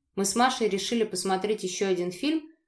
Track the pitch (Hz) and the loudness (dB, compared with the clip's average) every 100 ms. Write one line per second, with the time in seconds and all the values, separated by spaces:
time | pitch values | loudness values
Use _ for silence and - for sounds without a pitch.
0 | _ - 202 233 247 247 214 190 - 233 | _ -2 0 4 2 4 0 0 0 0
1 | 214 185 190 185 202 214 185 - 196 180 | 0 -2 -2 0 0 -2 -4 -2 0 0
2 | 180 180 285 320 - _ | -2 -2 -2 -2 -4 _